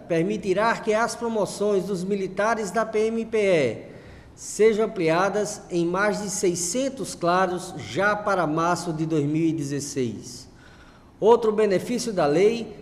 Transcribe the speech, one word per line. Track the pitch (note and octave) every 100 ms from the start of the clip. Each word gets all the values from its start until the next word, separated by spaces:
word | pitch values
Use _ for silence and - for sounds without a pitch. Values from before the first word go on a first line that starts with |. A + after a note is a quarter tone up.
| -
permitirá | E3 F#3 G#3+ F#3+ F3+ A3+
que | G3+ A3
as | G#3+ A#3
promoções | - A#3 A3 F3+ - G#3 G3+
dos | F3+ F3+
militares | F#3+ G3+ F#3+ F#3+ G#3+ A3+ G3
da | A3+ A3
P | G#3+ A3
M | A3+ A3+
P | A3
E | G3 E3+ B2 G#2+ - - - - -
sejam | - - - A3 G#3 A3
ampliadas | F#3+ D#3+ E3 G3 G3+ G3 - -
em | F3
mais | E3+ F#3 G#3 F#3
de | G3+
seiscentos | - F#3+ E3+ - B3+ C4+ C4 F3+
claros | - E3+ F#3 F#3 F3+ - D3+
já | G#2+ C3+ G3+ G#3
para | G#3 F#3 D3+
março | D#3 E3+ E3+ F3+
de | D#3
dois | D#3 D#3 C#3+
mil | D3+ D#3+
e |
dezesseis. | D3+ C#3 C#3+ - C#3 A#2+ G2 - - - - - - - - - -
Outro | G3+ A#3 A3
benefício | G#3 G#3 F3+ G#3 A#3+ A#3
da | F3+
lei | D3 D#3 G#3 A#3 A3 -